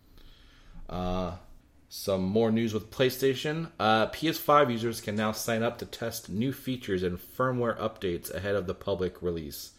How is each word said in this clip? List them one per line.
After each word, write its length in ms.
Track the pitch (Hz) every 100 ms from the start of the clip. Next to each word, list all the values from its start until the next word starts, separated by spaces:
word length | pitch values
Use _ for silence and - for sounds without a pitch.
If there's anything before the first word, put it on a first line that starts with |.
| - - - - - - - - -
Uh, 440 | 87 90 92 90 90 - - - - -
some 340 | - - 95
more 280 | 92 110 113
news 220 | 113 117
with 180 | 107 -
PlayStation. 800 | - 127 127 135 127 156 156 165 -
Uh, 280 | 107 110 107
P 220 | - 156
S 100 | 156
five 320 | - 147 135
users 300 | 113 117 113
can 140 | -
now 180 | 104 110
sign 300 | 110 - 113
up 160 | 117 -
to 80 | 92
test 440 | - 117 - -
new 220 | 92 127
features 500 | 127 - 127 - 92
and 160 | 90 90
firmware 580 | - - 127 123 117 -
updates 540 | 110 - 92 85 -
ahead 220 | 87 101
of 120 | 101 90
the 80 |
public 460 | 90 - 95 90 -
release. 500 | 90 85 73 - -